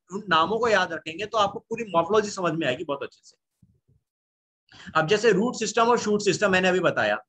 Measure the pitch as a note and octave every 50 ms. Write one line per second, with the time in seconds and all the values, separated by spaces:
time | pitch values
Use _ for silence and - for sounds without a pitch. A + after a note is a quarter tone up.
0 | _ - F3+ G3 G#3+ G3 E3 D#3+ E3 F3 G#3+ A3 A#3+ A#3 G#3 F#3+ F#3 F3 E3 D#3
1 | - D#3+ D#3+ E3+ G#3+ G#3+ - A3 G3+ G3 G3+ A3+ _ - A3+ A3+ A#3 G#3 F3 E3
2 | E3 - G#3+ A3 G#3 G#3 F#3+ G3 F3+ E3+ D#3 E3 D#3 C3 B2+ - F3 D3 C#3+ -
3 | A#2+ - _ _ _ - _ _ _ _ _ _ _ _ _ _ _ _ _ _
4 | _ _ _ _ _ _ _ _ _ _ _ _ _ _ - - - - - D#3
5 | D#3 D#3 G#3 G#3 G#3+ A#3 G3 F3+ A3 B3 A#3+ - A3 G3+ - A#3+ A#3 A#3 A#3+ A3+
6 | - G#3 G#3 G#3 G3+ G3+ E3 - G#3 G3 F#3 F#3 F#3 F#3 F3+ F#3 E3+ D3+ - C3
7 | A2+ G#2 G#2 A2+ -